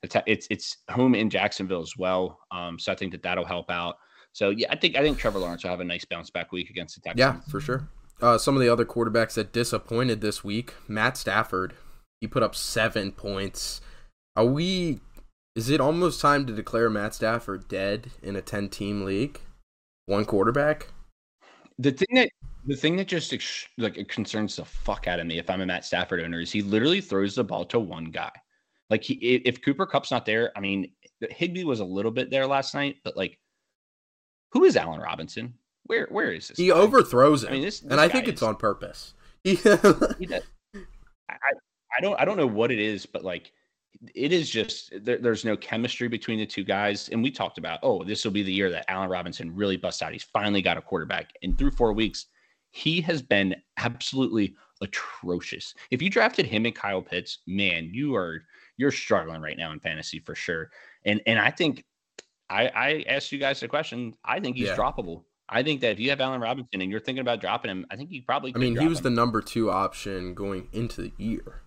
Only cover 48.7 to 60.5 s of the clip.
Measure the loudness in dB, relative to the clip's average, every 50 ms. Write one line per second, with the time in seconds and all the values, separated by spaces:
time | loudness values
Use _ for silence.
48.7 | 0 -2 -4 -4 -2 -2 -2 -2 -2 -4 -4 -6 -10 -10 -10 -10 -4 -2 0 0
49.7 | 0 0 -2 -4 -4 -4 -6 -6 -8 -10 -14 _ _ 0 0 2 2 2 4 2
50.7 | 2 0 -2 -4 -4 -4 -2 -2 -4 -4 -6 _ -14 -8 -2 0 2 4 4 4
51.7 | 4 4 4 4 4 4 2 0 0 -6 -14 _ _ _ _ _ _ _ _ _
52.7 | _ -2 0 2 2 2 0 0 -2 -2 0 _ 4 4 4 2 0 -2 _ _
53.7 | _ -4 -4 -4 -4 -4 -8 -4 0 0 0 2 2 2 0 0 -2 _ _ _
54.7 | _ _ -10 -6 -6 -8 -8 -8 -12 -10 -4 -4 -4 -4 -4 -8 -10 -10 -12 -14
55.7 | -16 -18 -6 -4 -4 0 0 0 2 4 2 2 4 2 0 0 2 0 0 0
56.7 | -2 -4 -6 -2 -2 -2 -4 -4 -6 -6 -6 -6 -14 -14 _ -6 -2 0 2 2
57.7 | 0 0 -4 -6 -6 -6 -4 -2 0 -2 -2 -2 -6 -10 -12 _ _ -20 -20 -20
58.7 | _ 0 0 0 0 0 0 0 0 0 0 -2 -10 -10 -8 -10 -8 -6 -8 -8
59.7 | -8 -8 _ -8 -6 -6 -8 -10 -10 -12 -12 -12 -10 -8 -4 -4